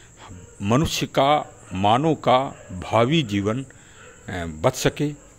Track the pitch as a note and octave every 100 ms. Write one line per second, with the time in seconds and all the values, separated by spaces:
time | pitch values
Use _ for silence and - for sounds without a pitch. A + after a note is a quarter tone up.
0 | - - - F2 E2+ - G2 B2 E3 -
1 | C3 - C#3 D3 - - - F#2 G2+ A#2+
2 | D#3+ D3+ - B2+ C#3 - - F#2 - A2
3 | A#2+ E3 A#2 G2+ G2 A#2 C3+ - - -
4 | - - - F2+ E2+ D#2 A2 - C#3 -
5 | D3 D3 -